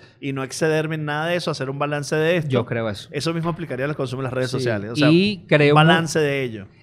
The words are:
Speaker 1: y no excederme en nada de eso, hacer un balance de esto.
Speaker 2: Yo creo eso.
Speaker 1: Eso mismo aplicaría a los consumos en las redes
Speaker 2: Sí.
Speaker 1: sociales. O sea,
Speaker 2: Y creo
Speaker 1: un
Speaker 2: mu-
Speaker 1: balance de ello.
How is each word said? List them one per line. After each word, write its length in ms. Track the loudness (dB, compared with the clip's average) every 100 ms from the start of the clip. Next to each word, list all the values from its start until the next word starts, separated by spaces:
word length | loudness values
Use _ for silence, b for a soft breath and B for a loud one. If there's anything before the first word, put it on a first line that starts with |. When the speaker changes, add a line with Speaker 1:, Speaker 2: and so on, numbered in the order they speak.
| B B
Speaker 1:
y 100 | -8
no 120 | -6
excederme 520 | -6 -2 0 2 0 -4
en 100 | -4
nada 220 | -4 -2
de 80 | -2
eso, 140 | -2
hacer 180 | -4 -4
un 80 | -4
balance 360 | -2 -4 -2 0
de 220 | 2 0
esto. 120 | 0
Speaker 2:
Yo 160 | 0 0
creo 240 | -2 -4
eso. 200 | -6 -8
Speaker 1:
Eso 220 | -6 -4
mismo 160 | -4 -4
aplicaría 360 | -6 -6 -6 -4
a 20 |
los 100 | -4
consumos 240 | -6 -4
en 40 | -6
las 80 |
redes 160 | -4 -4
Speaker 2:
Sí. 60 | -2
Speaker 1:
sociales. 340 | -2 -2 -4
O 40 | 2
sea, 140 | 4
Speaker 2:
Y 340 | 6 4 -2 2
creo 260 | 4 6 6
Speaker 1:
un 60 |
Speaker 2:
mu- 60 | 6
Speaker 1:
balance 320 | 6 2 0
de 240 | 0 0
ello. 240 | -4 -6 -14 b